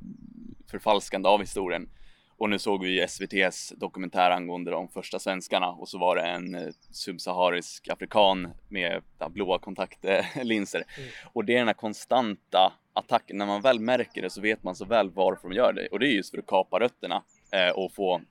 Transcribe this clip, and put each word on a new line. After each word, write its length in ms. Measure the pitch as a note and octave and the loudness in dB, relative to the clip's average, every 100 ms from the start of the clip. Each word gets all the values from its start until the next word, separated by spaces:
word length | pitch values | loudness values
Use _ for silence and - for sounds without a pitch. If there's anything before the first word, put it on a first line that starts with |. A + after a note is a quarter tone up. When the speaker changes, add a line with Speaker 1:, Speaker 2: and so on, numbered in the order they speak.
| - - - - - - - | -14 -16 -18 -18 -18 -18 -14
Speaker 1:
förfalskande 580 | G2 - G2+ - G2 F#2+ | -4 2 2 2 0 4
av 120 | G#2 | 4
historien. 480 | F#2+ - F#2 E2+ - - - - _ _ | 2 -4 -2 -2 -6 -16 -20 -20 _ _
Och 140 | A2 | -2
nu 80 | G2+ | 0
såg 240 | - G2 | 0 0
vi 60 | F#2 | 0
ju 100 | F#2 | 0
S 200 | F2+ - | 0 -4
V 60 | F#2+ | -4
T:s 460 | G2 F#2 - - - | 0 0 0 -12 -10
dokumentär 540 | G2 - F#2 F#2+ F2+ | -10 -8 -6 4 4
angående 400 | F2+ F2 F2 F2 | 4 -2 -6 -4
de 180 | E2+ F2+ | -4 -6
första 300 | - F2 G2 | -10 -8 -6
svenskarna 520 | - F#2 - G2+ F2+ | -4 -6 -2 -2 -2
och 160 | F2 F2+ | -4 -12
så 100 | G2 | -2
var 180 | F2 F2 | 2 2
det 60 | |
en, 320 | E2+ F2 F2+ | 0 -4 -8
eh, 140 | F2 E2 E2 - | -8 -10 -12 -18
subsaharisk 960 | - - F2 - F2+ F2+ F2 E2+ - - | -12 -10 -8 -6 2 2 2 -4 -14 -8
afrikan 600 | F2 F#2 A2 G2+ F#2+ F2 - - | -8 0 6 6 4 -2 -12 -10
med, 340 | G2+ F2 F2+ - _ | -4 -2 -2 -8 _
ja, 100 | D#2 | -10
blåa 300 | F2 F#2+ F2 | -4 0 0
kontaktlinser. 1300 | - F#2+ F#2 - F#2 F#2+ F2+ D3 B2 A2 F#2+ E2+ E2 - | -2 -8 -8 -6 0 0 0 -4 0 0 0 -4 -6 -12
Speaker 2:
Mm. 120 | B2+ - - | -16 -16 -8
Speaker 1:
Och 120 | A#2+ | -4
det 100 | G#2+ | 2
är 40 | B2 | 2
den 80 | A#2 | 2
här 80 | |
konstanta 960 | G2+ A2 G2+ - A#2+ A2+ G2+ _ F2+ F#2 - _ | 0 -4 -10 0 0 2 -4 _ 4 4 2 _
attacken, 460 | - - A#2 - G2 | -6 0 0 0 -4
när 80 | G2+ | -2
man 160 | G2+ | 2
väl 180 | C3 A#2+ | 2 2
märker 420 | A2 B2+ A2 - | 2 0 0 -6
det 80 | F#2+ | -8
så 100 | G2+ | -2
vet 220 | G#2 A2 | -2 -2
man 140 | F#2 F#2 | -4 -8
så 80 | |
väl 260 | G2 A#2 G2 | 0 2 2
varför 380 | F2 F#2 F#2+ F2 | 2 2 2 -4
de 60 | |
gör 180 | F#2+ B2 | 2 2
det. 160 | - F#2+ | 2 -4
Och 100 | G2+ | 0
det 80 | C#3 | 2
är 60 | |
just 180 | G#2 - | 2 0
för 80 | - | -10
att 80 | - | 0
kapa 340 | G2 F#2+ F#2 | 0 2 2
rötterna, 420 | A#2+ - F#2 F#2 - _ _ | 0 0 -4 -4 -6 _ _
eh, 180 | G2 F2+ | 2 2
och 220 | F2+ F#2 | 2 -4
få 280 | - F#2+ F2 - | -2 -2 -2 -2